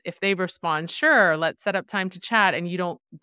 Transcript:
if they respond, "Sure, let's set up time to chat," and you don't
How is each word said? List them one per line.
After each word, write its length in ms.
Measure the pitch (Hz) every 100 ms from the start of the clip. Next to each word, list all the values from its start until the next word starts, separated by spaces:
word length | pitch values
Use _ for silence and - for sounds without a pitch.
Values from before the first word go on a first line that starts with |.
if 160 | 175 -
they 140 | 196
respond, 560 | 185 180 - 170 156 170
"Sure, 480 | - 311 269 185 156
let's 240 | 160 -
set 140 | 208 190
up 100 | -
time 240 | 208 185
to 100 | 180
chat," 320 | - 226 196
and 160 | 147 175
you 80 | 180
don't 240 | 180 - _ 165